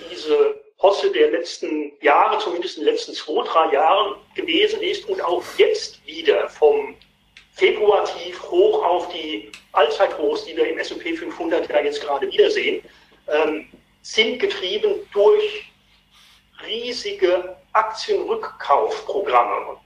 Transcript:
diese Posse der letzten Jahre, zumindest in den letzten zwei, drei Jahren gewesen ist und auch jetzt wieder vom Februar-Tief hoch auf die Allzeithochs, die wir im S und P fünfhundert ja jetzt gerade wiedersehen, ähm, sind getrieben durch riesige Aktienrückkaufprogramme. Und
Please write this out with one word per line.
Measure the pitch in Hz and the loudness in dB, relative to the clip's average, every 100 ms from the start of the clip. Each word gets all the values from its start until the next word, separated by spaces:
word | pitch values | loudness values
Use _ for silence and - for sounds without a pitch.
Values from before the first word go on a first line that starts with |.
| 170 | -12
diese | 175 151 147 143 - - - | -8 0 4 4 0 -14 2
Posse | 190 202 196 | 2 4 2
der | 156 - | 4 2
letzten | 170 - - 165 151 143 - | 2 -4 -8 -6 -4 -6 -2
Jahre, | 143 156 208 208 | 4 4 4 0
zumindest | - - - 160 | -4 -4 -6 -2
in | 143 | 0
den | |
letzten | - - | 0 -4
zwei, | - - - | -12 -4 -4
drei | - 165 302 | 0 2 2
Jahren | - 160 196 208 - - - | 4 4 2 0 -6 -14 -10
gewesen | 165 165 214 214 | -2 0 0 0
ist | 180 - - | -4 -6 -6
und | 185 | -4
auch | 170 180 - - | -2 -4 -2 2
jetzt | - - - - - | 2 2 -4 -16 -18
wieder | 165 147 - - | -4 0 2 0
vom | - 151 143 135 - _ _ _ - _ - | 4 4 4 -2 -10 _ _ _ -20 _ 0
Februar-Tief | 233 - 202 190 - 175 175 - | 2 4 4 4 2 -6 -10 -12
hoch | - 175 214 214 175 | -2 4 4 4 2
auf | 180 165 | 0 -4
die | 170 156 156 - - _ | -8 -8 -8 -10 -20 _
Allzeithochs, | 190 220 208 180 160 147 151 165 | 2 2 2 0 0 -2 -2 -4
die | 160 | -2
wir | 160 | -2
im | 147 | -2
S | - | -6
und | 165 | -8
P | 165 160 | -6 -6
fünfhundert | - - 165 165 - | -8 -6 -2 -2 0
ja | 147 | 0
jetzt | 143 - | 0 -4
gerade | 147 139 - | -4 -4 -2
wiedersehen, | - - - - - - - _ _ - | 2 4 2 -2 -4 -8 -20 _ _ -2
ähm, | 151 156 151 - - _ _ | 0 0 -2 -8 -20 _ _
sind | - - 240 247 | -6 -2 0 0
getrieben | 202 - 185 208 208 - - | -4 -4 -6 -2 -2 -2 -4
durch | 403 427 - 427 - - _ _ _ _ _ _ _ _ - 214 | 2 4 4 2 -6 -16 _ _ _ _ _ _ _ _ -18 -10
riesige | 226 240 - 202 202 180 180 185 - _ | -8 -6 -8 -8 0 2 2 -2 -12 _
Aktienrückkaufprogramme. | 214 220 - - 190 - 226 - - - 135 - - - 131 131 123 120 - - | -2 -2 -4 -2 -2 -2 -4 -6 -6 0 2 2 -4 -6 -4 2 2 2 -2 -8
Und | - | -12